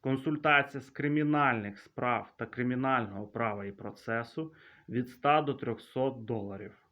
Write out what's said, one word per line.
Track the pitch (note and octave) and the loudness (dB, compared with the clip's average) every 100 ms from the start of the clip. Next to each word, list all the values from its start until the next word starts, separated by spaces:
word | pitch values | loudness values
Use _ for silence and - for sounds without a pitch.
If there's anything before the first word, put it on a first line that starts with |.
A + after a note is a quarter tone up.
Консультація | C3 C3 E3 D3+ D3+ C#3+ C3+ C#3 | 0 0 0 0 4 4 4 -4
з | B2+ | -12
кримінальних | - D3 D3 D3+ D3 C#3 A#2 G#2 G2+ | -4 0 2 2 4 4 2 -2 -10
справ | - - B2 A#2+ G#2 _ | -14 -4 0 0 -2 _
та | A2+ | -10
кримінального | - B2 B2+ C3 C3 A2 G2 G#2 | -2 -2 0 2 2 0 -6 -10
права | A2+ A#2 G#2 | -4 -2 -2
і | G2+ | -8
процесу | G2+ G2+ - - A2+ A#2 - D#3+ - - - - | -10 -12 -12 -4 -4 -4 -8 -10 -10 -20 -20 -6
від | A2 B2 | -4 -4
ста | - C#3+ D3+ | -2 4 4
до | D3 | 4
трьохсот | C3+ - - - - C3 B2 | -2 -4 -6 -6 -2 -2 -2
доларів. | A2 A2+ G2+ G2 G2+ - _ | -6 -4 -4 -10 -12 -16 _